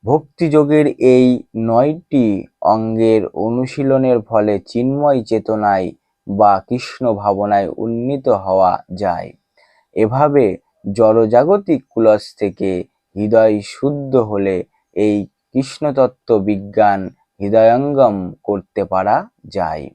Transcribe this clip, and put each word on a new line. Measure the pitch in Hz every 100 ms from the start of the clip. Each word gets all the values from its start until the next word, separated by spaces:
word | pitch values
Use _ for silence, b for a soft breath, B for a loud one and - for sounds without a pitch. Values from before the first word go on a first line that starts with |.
ভক্তিযোগের | 101 151 - _ 170 151 147 151 147 - 127
এই | 127 127 123 - 110
নয়টি | 113 117 143 156 _ 139 113 98 - _
অঙ্গের | - 110 110 113 113 110 95
অনুশীলনের | - 107 120 127 - 135 135 131 120
ফলে | 107 113 104 101 -
চিন্ময় | - 131 139 147 135
চেতনায় | 107 110 - 110 104 98 90 - _ _ -
বা | 101 104 98
কৃষ্ণ | - 123 - - 127
ভাবনায় | 101 101 98 104 101 90 -
উন্নীত | 113 117 127 139 135 101
হওয়া | 95 95 92 90 - 90
যায়। | 95 85 - - _ _ _ _ _ -
এভাবে | 110 110 147 143 110 85 _ _ 98
জড়জাগতিক | 98 110 113 113 120 151 202 196 139 _
কুলস | - 110 107 - _
থেকে | 104 - 95 90 87 _ _ 98
হৃদয় | 104 113 110 104 98
শুদ্ধ | - 139 147 135 131
হলে | 107 104 98 92 - _ _ -
এই | 107 104 95 _ _
কৃষ্ণতত্ত্ব | 131 135 - 151 135 127 _ - 110
বিজ্ঞান | 98 101 101 104 104 98 92 _ _ _
হৃদয়ঙ্গম | 101 110 113 123 143 139 123 101 90 -
করতে | - 101 - -
পারা | 95 92 98 127 214 _ 107
যায়। | 101 82 78 67